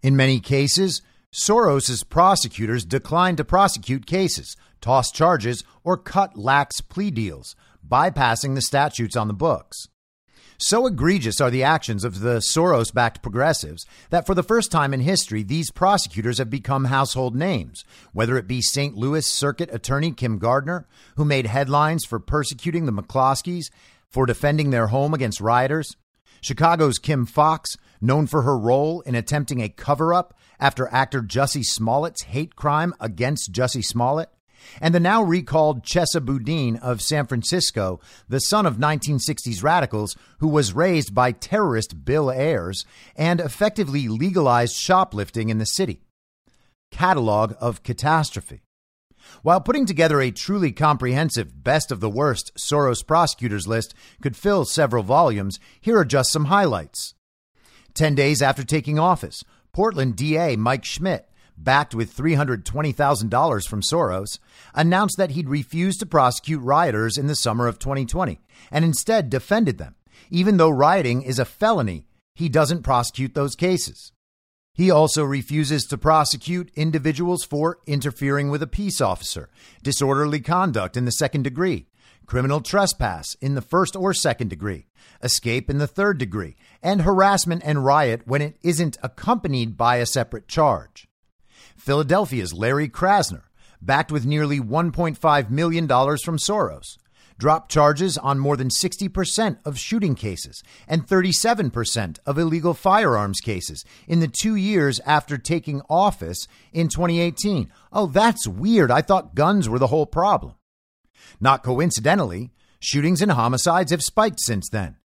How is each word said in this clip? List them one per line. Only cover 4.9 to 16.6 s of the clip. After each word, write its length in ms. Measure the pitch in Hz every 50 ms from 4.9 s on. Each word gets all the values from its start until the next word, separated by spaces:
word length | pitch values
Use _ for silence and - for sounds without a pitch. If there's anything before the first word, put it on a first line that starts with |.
| 127 135 123 -
charges, 540 | - - 156 170 180 143 101 117 123 110 - _ _ _ _
or 140 | - 180 180
cut 400 | - - - 190 196 190 _ 110
lax 420 | 104 123 135 143 143 - - -
plea 300 | - - - - 202 208
deals, 460 | 156 113 110 95 80 67 60 - - _ _ _ _ _ -
bypassing 680 | 73 - 127 151 185 - 143 139 120 113 117 - 139 135
the 80 | 135 120
statutes 540 | - - 139 143 147 - - 117 104 -
on 120 | 120 107 107
the 60 | 107
books. 540 | 95 151 165 135 80 - _ - - - - _ _ _ _ _ _ _ _ _ _ - - - _
So 280 | - - - 226 254
egregious 520 | 254 202 120 123 165 196 202 120 113 101 -
are 120 | 143 127
the 140 | 120 127 131
actions 380 | 139 160 156 - - 113 101 95
of 180 | 120 92 95
the 180 | 101 120 120 113
Soros-backed 840 | 101 - - 160 165 180 170 127 113 - - 123 120 113 - -
progressives 640 | - 120 98 117 135 160 156 - - 76 76 85 - - - - - _
that 160 | - 170 -
for 100 | - 196
the 80 | 175 180
first 300 | - 220 233 220 - -
time 220 | 165 147 139 139
in 60 | 131
history, 420 | 127 151 190 170 - - 107 107 107
these 280 | 95 131 160 165 -
prosecutors 680 | - - 180 190 202 196 - - - 101 107 113 123 104
have 100 | 131 113
become 380 | 110 139